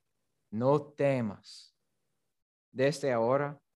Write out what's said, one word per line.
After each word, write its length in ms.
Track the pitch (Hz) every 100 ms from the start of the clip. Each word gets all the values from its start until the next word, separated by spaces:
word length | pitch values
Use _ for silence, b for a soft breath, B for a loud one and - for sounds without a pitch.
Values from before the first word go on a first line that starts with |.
| _ _ _ _ _
"No 320 | 107 131 147
temas, 920 | 151 - 139 131 110 95 - - - _ _ _ _ _ _ _ _ _ _
desde 400 | 117 139 160 139
ahora 480 | 120 113 139 143 147 _